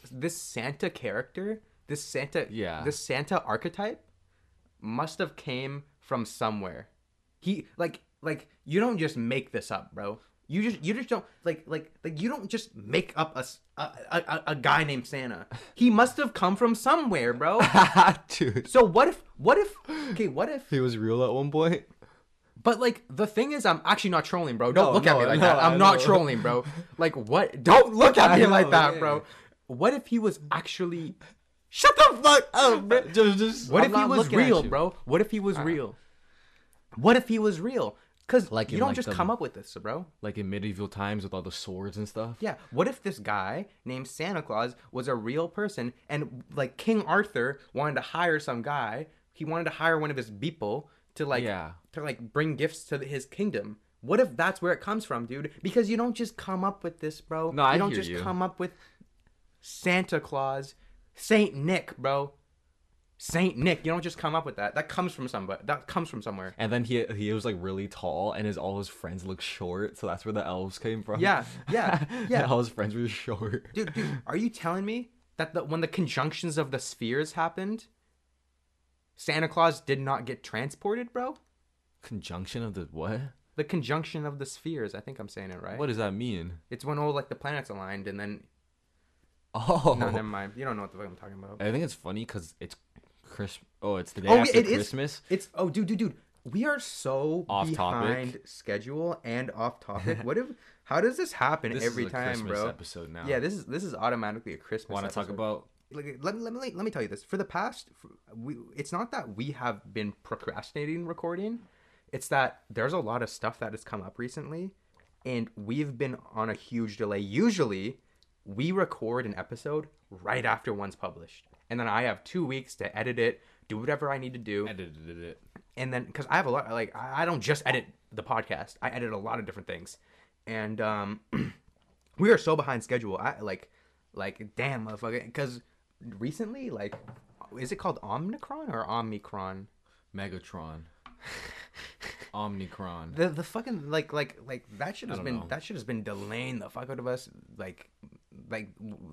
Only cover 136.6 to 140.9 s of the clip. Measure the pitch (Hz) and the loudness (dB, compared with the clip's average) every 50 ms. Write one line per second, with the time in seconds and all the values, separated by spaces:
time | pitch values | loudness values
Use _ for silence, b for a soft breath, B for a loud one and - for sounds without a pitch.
136.6 | 262 226 131 104 101 104 - - - - - - - _ _ _ - - - 123 | -10 -10 -8 -8 -8 -10 -10 -12 -16 -20 -20 -20 -20 _ _ _ -20 -18 -14 -12
137.6 | 127 - 202 - - 180 127 - - 98 107 131 165 196 247 302 - - 277 311 | -10 -8 -8 -6 -6 -6 -6 -6 -8 -8 -6 -6 -6 -6 -8 -10 -12 -14 -12 -12
138.6 | 311 247 - 113 95 80 113 120 110 110 107 101 - - - 98 95 95 95 95 | -10 -8 -6 -6 -6 -4 -4 -4 -4 -6 -8 -10 -12 -12 -10 -10 -10 -10 -10 -12
139.6 | 101 - _ _ _ _ _ _ _ _ - 98 98 98 92 87 - - - 87 | -16 -20 _ _ _ _ _ _ _ _ -14 -12 -12 -10 -12 -14 -14 -14 -14 -14
140.6 | 80 80 80 80 78 80 | -14 -14 -14 -16 -18 -20